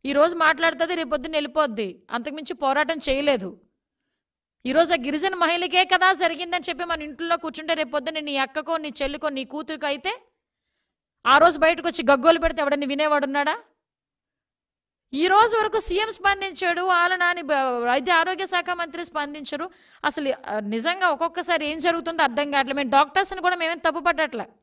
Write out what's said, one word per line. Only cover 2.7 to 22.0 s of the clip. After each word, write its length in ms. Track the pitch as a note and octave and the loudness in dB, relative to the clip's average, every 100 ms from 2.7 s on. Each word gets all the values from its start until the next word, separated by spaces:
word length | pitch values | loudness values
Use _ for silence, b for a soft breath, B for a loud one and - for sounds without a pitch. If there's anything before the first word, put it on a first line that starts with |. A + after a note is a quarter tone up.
| C4+ D4 D#4+ C#4 | 0 0 -2 -2
చేయలేదు. 520 | C4+ D4 B3 F#3 - _ _ _ _ _ _ _ _ _ _ B3 | 0 2 0 -4 -14 _ _ _ _ _ _ _ _ _ _ 0
ఈ 60 | |
రోజు 200 | C#4+ E4 | 2 4
ఆ 40 | E4 | 2
గిరిజన 380 | B3+ D4 F#4+ | 0 -2 -2
మహిళకే 500 | F#4 E4 F4 F4 F4+ | 0 0 0 2 2
కదా 280 | F#4 F#4 F#4 | 4 4 4
జరిగిందని 520 | F4+ E4+ D#4+ F4 F4+ F4+ | 4 0 -2 -4 -4 -4
చెప్పి 160 | D#4+ | -6
మన 180 | F4 D#4+ | -6 -6
ఇంట్లో 340 | D4+ B3+ E4+ E4+ | -6 -8 -4 -2
కూర్చుంటే, 380 | D#4+ B3+ D#4 | -4 -8 -4
రేపొద్దున 440 | D#4+ C#4 D4 C4+ D#4 | -4 -2 -4 -4 -6
నీ 180 | D4 C#4 | -4 -4
అక్కకో, 400 | C4+ D4+ D#4+ E4 | -2 -4 -4 -6
నీ 160 | D4+ - | -4 -6
చెల్లికో, 260 | C4+ D4 D4+ | -6 -4 -6
నీ 160 | C4+ | -6
కూతురికో 420 | B3+ D4 D#4 D#4 D4 | -8 -10 -8 -6 -4
అయితే, 340 | C#4+ F#4+ A4+ _ _ _ _ _ _ _ _ _ _ A#3 | -4 -6 -8 _ _ _ _ _ _ _ _ _ _ 4
ఆ 120 | C#4+ | 6
రోజు 200 | E4+ D4 | 6 6
బయటకు 300 | D#4+ E4+ E4 | 2 2 -2
వచ్చి 160 | E4 A#3 | 0 2
గగ్గోలు 260 | C#4 D4+ E4 | 6 6 4
పెడితే 240 | E4 D#4+ | 2 0
ఎవడన్నా 240 | C#4+ C#4+ C#4 | 0 0 -2
వినేవాడున్నాడా? 720 | C#4 D4+ D4 C#4 C#4+ C#4+ G4 _ _ _ _ _ _ _ _ _ _ _ _ _ _ _ | 0 2 2 0 -2 -2 -4 _ _ _ _ _ _ _ _ _ _ _ _ _ _ _
ఈ 120 | C4+ F4 | -2 4
రోజు 300 | G4+ A#4 A4+ | 6 4 2
వరకు 220 | A4 G#4+ | 0 0
సీఎం 320 | - F#4 A4 | 0 -2 -2
స్పందించాడు, 680 | - G4 G4 G4 D4+ F4+ F4 | 0 0 0 -4 -2 -2 0
ఆల 360 | F#4 F4 F4 F#4 | 2 2 2 2
నాని 260 | F4 F4 | 0 0
బ-, 100 | D4+ C#4+ C4 B3 | -2 0 0 0
వైద్య 280 | A#3+ C4 C#4 | 0 0 2
ఆరోగ్య 340 | E4 E4+ F4+ F#4+ | 2 2 -2 -2
శాఖ 240 | F4+ F4 | -2 -2
మంత్రి 340 | F4 E4+ E4 | -6 -6 -6
స్పందించరు. 680 | E4 D#4 C#4+ D4 C#4 D4 F4+ b b b | -6 -6 -6 -8 -8 -8 -8 b b b
అసలు, 300 | - D#4+ C#4 - - | -4 -2 -4 -4 -6
ఆ, 120 | G#3 | -6
నిజంగా 480 | G#3 A3+ C#4+ F#4 F4+ | -4 -2 -2 0 0
ఒక్కొక్కసారి 580 | D4 E4 E4+ E4+ E4+ D4 | 0 -2 -2 0 0 0
ఏం 120 | D#4+ | 0
జరుగుతుందో 440 | E4 E4+ | 0 0